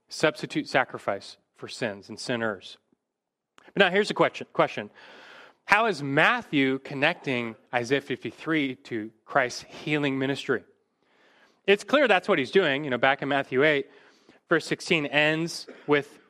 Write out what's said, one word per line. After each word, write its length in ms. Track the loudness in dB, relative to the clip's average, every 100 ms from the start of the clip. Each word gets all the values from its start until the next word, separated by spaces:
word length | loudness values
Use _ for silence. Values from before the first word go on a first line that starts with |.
| _
Substitute 600 | 0 0 0 -8 -6 -2
sacrifice 720 | 0 0 -4 -6 -6 -8 -20 _ _
for 100 | -16
sins 400 | -6 -6 -6 -14
and 80 | -14
sinners. 600 | -6 -2 -2 -4 -12 -20 _ _ _ _ _ _ _ _ -12
But 40 | 2
now 120 | 2
here's 180 | 4 0
the 60 |
question, 340 | 2 0 0 -10
question. 380 | -2 0 -2 -12 -16 -20 -20 -20 -20 -20 _ 2
How 200 | 4 4
is 160 | -2
Matthew 800 | -2 2 2 0 -2 0 0 0
connecting 760 | -6 -2 -2 -2 -4 -4 -4 -10 _
Isaiah 280 | -4 0 -2
fifty-three 720 | -2 -8 -8 -10 -4 -2 -2 -6
to 360 | -10 -8 -8 _ _
Christ's 380 | 0 0 -4
healing 540 | -16 -12 -4 -2 0 -2
ministry? 460 | -2 -4 -2 -4 -4 _ _ _ _ _ _ _ _ _ 2
It's 160 | 2
clear 240 | 4 2 4
that's 200 | 4 4
what 120 | 0
he's 120 | 4
doing. 320 | 4 4 0
You 60 | -2
know, 80 | 2
back 240 | 2 2
in 80 | 0
Matthew 340 | -2 0 2
eight, 240 | 4 2 -2 -14 _ _ _ _ _
verse 160 | -2 0
sixteen 400 | -6 0 0 2
ends 640 | 2 2 0 -4 -8 -14 -16 0
with 320 | 0 0 -16 _